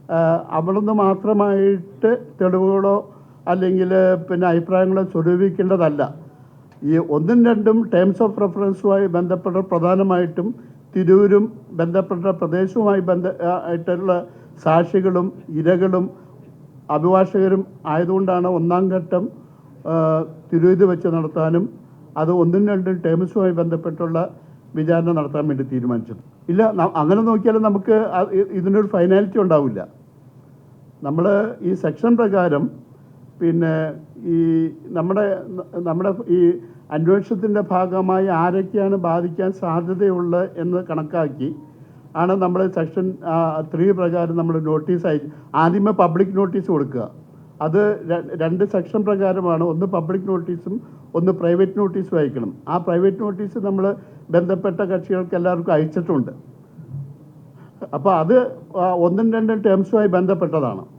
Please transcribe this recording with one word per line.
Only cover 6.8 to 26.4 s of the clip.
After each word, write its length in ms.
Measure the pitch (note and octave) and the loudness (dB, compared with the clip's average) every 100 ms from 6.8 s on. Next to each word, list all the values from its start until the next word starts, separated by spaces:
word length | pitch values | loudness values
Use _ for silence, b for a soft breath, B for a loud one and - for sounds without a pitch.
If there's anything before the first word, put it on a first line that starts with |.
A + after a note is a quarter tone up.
ഈ 160 | C#3+ D#3+ | 0 0
ഒന്നും 480 | E3+ D3+ D#3+ A#3+ A#3 | 2 -2 2 4 4
രണ്ടും 360 | A3 G#3+ A3+ | 4 4 2
terms 360 | A3+ F3 F#3+ F3+ | 2 2 2 2
of 60 | A3+ G3+ | 0 0
reference-ുമായി 680 | G3+ G3 G3 F#3+ G#3 G3 G3 | -2 0 -2 0 2 2 2
ബന്ധപ്പെട്ട 500 | F3 F3 F3+ F#3+ F3+ | 0 -2 -2 -2 -4
പ്രധാനമായിട്ടും 1000 | F#3+ F3 F3 F#3 G3 F3+ F3 E3+ F#3+ B3 B B - F#3+ | -2 0 2 2 2 2 0 -2 -6 -6 B B -8 -2
തിരൂരും 560 | F3+ F#3+ G3+ G3+ A3 - - | 4 6 6 4 2 -6 -14
ബന്ധപ്പെട്ട 540 | E3+ E3 F#3 F#3 F3+ F#3+ | -6 -2 -2 -2 -2 -2
പ്രദേശവുമായി 760 | F3+ E3+ F3 F#3+ A#3 G#3 G3 | -2 -2 -2 -2 0 2 2
ബന്ധ-, 420 | F3+ F3 F3+ - | 0 -2 -2 -4
ആ, 200 | E3+ F3+ - | -2 -2 -4
ആയിട്ടുള്ള 600 | E3+ E3 F3 F#3+ F3 - B B - | -6 -4 -4 0 -2 -2 B B -6
സാക്ഷികളും 680 | D#3 D#3+ E3+ G3 F#3 F3+ D3+ - - | 2 2 2 2 2 0 -2 -6 -8
ഇരകളും 600 | D#3 D#3 F3+ F#3+ F#3 F#3 B B B B - - - - | -2 2 2 2 0 -2 B B B B -20 -20 -20 -4
അഭിഭാഷകരും 760 | D3+ E3+ F#3+ F#3+ G3 F#3+ F#3+ F#3+ - E3 | 0 2 2 2 2 2 0 -2 -10 -4
ആയതുകൊണ്ടാണ് 640 | D#3 F3 F#3+ F#3+ F3+ F3+ | -2 0 0 0 0 0
ഒന്നാം 400 | F3+ E3 F3+ F#3+ | 0 0 2 0
ഘട്ടം, 400 | F#3 E3+ F3+ G#3 - B B B - - | -2 -2 -4 -4 -10 B B B -14 -4
ആ, 380 | E3 D#3+ D#3+ D#3+ - - | 0 2 0 -2 -12 -2
തിരൂര് 320 | E3 F3 F#3 | 2 4 4
വെച്ച് 240 | F#3+ F3 F3 | 4 2 -2
നടത്താനും 640 | E3 D#3 E3 D#3+ E3+ G#3 - B B B - | -2 -4 -2 0 0 -2 -8 B B B -4
അത് 140 | D#3+ | 0
ഒന്നും 380 | F3+ E3+ F#3 G#3 | 2 4 4 2
രണ്ടും 280 | G3 F#3 F#3 | 0 -2 -2
terms-ുമായി 560 | E3+ E3 F#3 A3 F#3 | 0 0 0 0 0
ബന്ധപ്പെട്ടുള്ള 760 | E3+ E3 D#3+ E3 D#3 E3+ E3 F3+ - B B - | 0 -2 -2 -6 -6 -4 -2 -4 -8 B B -12
വിചാരണ 380 | D#3+ D#3 E3+ E3 | -6 0 2 2
നടത്താൻ 360 | E3 C#3+ D3 D3+ | 0 -2 -2 -2
വേണ്ടി 160 | C3+ | -2
തീരുമാനിച്ചത്. 520 | B2+ B2+ B2 A#2+ A2+ G#2+ - - | -4 -4 -2 -4 -6 -14 -18 -16